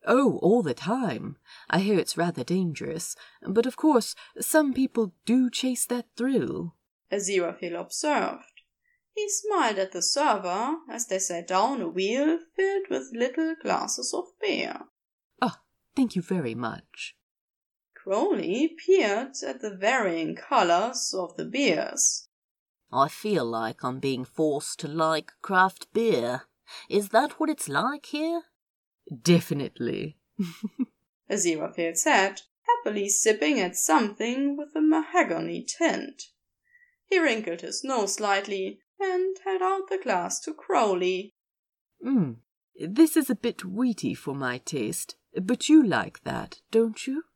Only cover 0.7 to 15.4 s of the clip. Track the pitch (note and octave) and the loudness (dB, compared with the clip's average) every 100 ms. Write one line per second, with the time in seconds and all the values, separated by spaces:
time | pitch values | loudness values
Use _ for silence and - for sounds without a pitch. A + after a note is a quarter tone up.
0.7 | A#2+ D#3 B3+ A3+ A2+ - - _ - - | -4 -2 -2 -2 -4 -8 -12 _ -20 -2
1.7 | - G3 G3 - - E3+ E3+ - F3+ F3+ | 0 2 2 0 -2 -2 -2 -2 0 0
2.7 | D3 A#2+ D#3+ - - - _ - G3 A#3+ | -4 -8 -8 -8 -12 -16 _ -2 0 0
3.7 | - D#4 C4 - - - - - D#4 D4 | 2 4 4 2 -10 -16 -10 2 4 4
4.7 | B3+ C4 - G#3+ _ - B3 B3 - C4 | 2 0 0 -2 _ 2 4 4 0 -2
5.7 | B3 - B3 A#3 - B3+ B3+ C3 - E3+ | -2 -2 -4 -6 -4 0 2 0 -4 -6
6.7 | _ _ _ _ G3+ F#3+ G3 E3+ - F3 | _ _ _ _ -4 0 0 0 -4 -8
7.7 | E3+ F3+ - D4+ C4+ F#3 - - - _ | -8 -8 -4 0 0 0 -6 -16 -20 _
8.7 | _ _ _ _ - G#4 G#4 G#4 G4 B3+ | _ _ _ _ -6 -4 -4 -2 0 2
9.7 | G3+ F#3+ F#3 - - D4 G#3 F#3 F#3 A#3+ | 0 -4 -2 -2 0 2 0 0 -2 -2
10.7 | D#4+ C4 A#3 - F#3+ - E3+ F3 F#3 A3+ | -4 -8 -10 -4 -4 -4 -6 -2 2 2
11.7 | C#4 E3+ F3 F#3+ A#3+ D4+ E4 - - G4 | 0 -4 -2 0 2 2 0 -4 -2 0
12.7 | G4 F#4+ C4+ C4+ A#3 B3+ C4+ D#4+ D#4+ - | 0 -2 -6 -6 -4 -2 0 -4 -4 -2
13.7 | F#3 - - B3 - - _ G#4 - - | -2 -2 -6 -4 -6 -8 _ -4 -2 -4
14.7 | - - _ _ _ _ _ | -8 -14 _ _ _ _ _